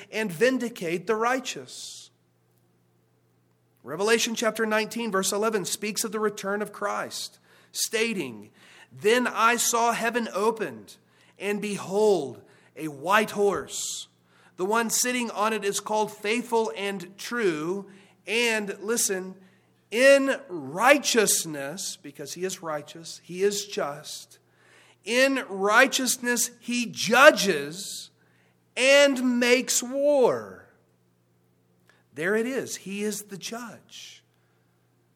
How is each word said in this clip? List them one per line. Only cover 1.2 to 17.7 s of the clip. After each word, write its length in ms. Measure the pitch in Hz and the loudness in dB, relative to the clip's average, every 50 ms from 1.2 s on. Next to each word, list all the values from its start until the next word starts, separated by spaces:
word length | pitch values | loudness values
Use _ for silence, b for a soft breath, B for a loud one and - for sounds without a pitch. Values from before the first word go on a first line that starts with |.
| 226 240 262 269 262 - - 147 127 - - - - - - - - - _ _ _ _ _ _ _ _ _ _ _ _ _ _ _ _ _ _ _ _ _ _ _ _ _ _ _ _ _ _ _ _ _ _ - | 0 0 0 -2 -4 -8 -10 -12 -14 -14 -16 -16 -16 -16 -16 -18 -20 -20 _ _ _ _ _ _ _ _ _ _ _ _ _ _ _ _ _ _ _ _ _ _ _ _ _ _ _ _ _ _ _ _ _ _ -14
Revelation 500 | 120 151 175 202 220 233 226 - 240 220 | -10 -6 -2 2 2 4 2 2 -2 -2
chapter 320 | - 233 220 214 220 220 | -2 -2 -2 0 0 0
nineteen, 460 | 214 214 220 214 214 - 226 233 220 | 0 2 0 0 -2 -4 -6 -4 0
verse 200 | 190 190 190 - | 0 0 0 0
eleven 340 | 208 202 214 226 220 202 170 | 0 0 0 0 0 -2 -4
speaks 380 | - - - 208 214 208 - - | -4 -6 -6 -6 -6 -4 -4 -6
of 80 | 214 | -4
the 80 | 208 214 | -4 -2
return 440 | 214 208 208 - 196 196 202 208 208 | -2 -2 -2 -4 -6 -4 -4 -4 -6
of 100 | 208 - | -8 -8
Christ, 640 | - 208 202 208 208 156 113 - - - - - _ b b b b b b | -6 -6 -4 -4 -4 -6 -8 -8 -10 -12 -12 -14 _ b b b b b b
stating, 800 | - - - - 220 220 233 233 214 190 139 123 110 104 104 110 B B B B B B B B | -6 -6 -4 -2 0 0 0 0 0 -4 -6 -6 -10 -14 -18 -20 B B B B B B B B
"Then 360 | - 131 175 214 233 254 247 | -14 0 2 4 4 4 2
I 300 | 196 - 196 226 233 240 | 0 0 2 2 4 4
saw 340 | 226 - - 233 226 233 233 | 2 2 0 2 2 2 2
heaven 360 | 220 170 226 233 226 240 226 - 175 | 2 0 -2 -2 -2 -2 -2 -2 -2
opened, 640 | 185 214 233 226 220 190 139 117 107 98 - - - b b b b b b b | 0 0 0 0 -2 -6 -8 -8 -12 -16 -20 -20 -20 b b b b b b b
and 240 | - 185 202 208 196 | -8 -6 -4 -4 -4
behold, 800 | 208 208 196 - - 160 190 208 220 214 196 165 139 123 117 - b b b b b b b | -4 -6 -6 -6 -6 -4 0 2 4 4 4 2 0 -4 -10 -14 b b b b b b b
a 120 | 170 160 | -10 -10
white 440 | 156 143 131 147 180 202 220 220 - | -10 -10 -8 0 2 2 2 2 0
horse. 760 | - 208 202 202 175 147 120 - - - - - - - - - _ _ b b b b b b b | 0 0 2 2 2 0 -4 -8 -8 -8 -8 -8 -8 -10 -12 -16 _ _ b b b b b b b
The 80 | - 185 | -4 0
one 260 | 202 220 233 233 214 | 2 2 2 2 2
sitting 400 | - - 233 247 247 247 233 214 | 0 0 0 0 0 0 -2 -4
on 200 | 156 185 208 208 | -2 0 0 0
it 140 | 220 214 196 | 0 0 -2
is 160 | 196 196 - | -2 -4 -4
called 320 | - - 214 214 214 208 - | -4 -2 0 0 0 -2 -4
Faithful 580 | - 196 208 233 247 240 - 233 226 220 202 - | -6 -4 -2 -2 -2 -2 0 0 0 0 0 -4
and 400 | 185 202 202 196 185 190 196 - | -4 -4 -4 -4 -6 -10 -12 -14
True, 680 | - - - 240 240 220 180 156 151 156 175 | -14 -10 -6 -2 0 2 2 2 0 -2 -4